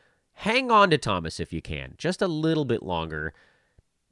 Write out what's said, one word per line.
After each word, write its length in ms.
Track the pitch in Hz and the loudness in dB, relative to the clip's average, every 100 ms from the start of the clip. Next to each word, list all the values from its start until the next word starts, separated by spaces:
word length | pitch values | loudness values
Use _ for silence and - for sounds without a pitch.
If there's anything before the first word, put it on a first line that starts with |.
| _ _ _ | _ _ _
hang 360 | - 202 240 262 | -8 -2 0 4
on 200 | 220 196 | 6 6
to 80 | 151 | 4
Thomas 400 | 117 92 80 - | 2 -2 -2 -6
if 140 | 82 | -6
you 80 | 80 | -6
can, 340 | - 76 65 - | -6 -8 -10 -6
just 240 | 156 185 | -4 -2
a 60 | 196 | -2
little 360 | 156 160 156 | 0 0 2
bit 180 | 135 117 | 0 -2
longer. 520 | - 87 80 78 80 - _ _ _ _ _ _ _ | 0 -2 -2 -4 -6 -10 _ _ _ _ _ _ _